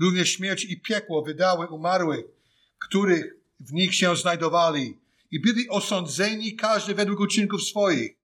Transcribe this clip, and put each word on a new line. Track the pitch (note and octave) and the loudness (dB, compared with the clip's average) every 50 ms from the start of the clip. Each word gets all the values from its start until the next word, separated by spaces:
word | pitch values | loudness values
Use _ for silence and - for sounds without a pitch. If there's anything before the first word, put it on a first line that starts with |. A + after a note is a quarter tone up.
Również | E3 F#3 F3+ F#3 E3+ - | 0 2 2 2 0 0
śmierć | - F#3 F#3 G3 F#3 F#3+ - | 0 -2 -4 -4 -4 -4 -4
i | F#3 F3 - | -8 -8 -10
piekło | _ - G#3+ G3+ G#3 - E3 D3+ D3+ | _ -4 -4 -4 -4 -2 -4 -4 -2
wydały | D3+ D3+ C#3 F#3 F#3 F3+ E3 E3 D#3+ | -4 -2 0 2 2 2 0 -2 -8
umarłych, | D#3+ D#3 D#3+ F3 F#3 F#3 F3 D#3 C#3 A#2 A2+ - _ _ _ _ _ _ _ _ _ _ | -10 -6 -2 0 0 2 2 0 -2 -2 -6 -12 _ _ _ _ _ _ _ _ _ _
których | - - - G3 G3 F#3+ F3 D#3+ D3+ - - _ _ _ _ _ | -12 -2 0 2 4 4 4 2 2 -4 -12 _ _ _ _ _
w | C3+ B2 D3 | -18 -8 -2
nich | F3 F#3+ F#3 - | 0 0 0 2
się | - F#3+ F3+ E3+ | 2 2 2 2
znajdowali. | - - F3+ E3+ E3 E3 D#3 E3 E3+ E3+ E3 D3+ C#3+ C3 A2+ G2+ _ _ _ _ _ _ _ | 2 2 0 0 0 0 2 4 4 4 4 2 0 -4 -6 -8 _ _ _ _ _ _ _
I | D#3+ D3 | -8 0
byli | - A#3 A3+ A3+ - - | 2 2 2 2 -2 -2
osądzeni, | G#3 G3 - - G#3 F#3 F3 C#3+ B2 D3+ G3 G#3+ A3 G#3+ A3 G#3+ G#3+ | -2 -2 -2 0 -2 -2 -2 -4 -2 -2 0 0 0 -4 -6 -8 -6
każdy | - A3 G#3+ G#3+ G3+ G#3 G#3 F#3+ | -2 0 2 2 2 0 -2 -2
według | F#3+ G#3 G3 G3+ - | 0 0 0 0 0
uczynków | G3+ G3+ - A3+ G3+ F#3+ G3+ F#3 - | 0 0 2 0 0 0 -2 -4 -4
swoich. | - - G#3 G3+ F#3+ D#3+ B2+ A2+ G#2 _ _ | -4 0 2 2 2 2 2 0 -4 _ _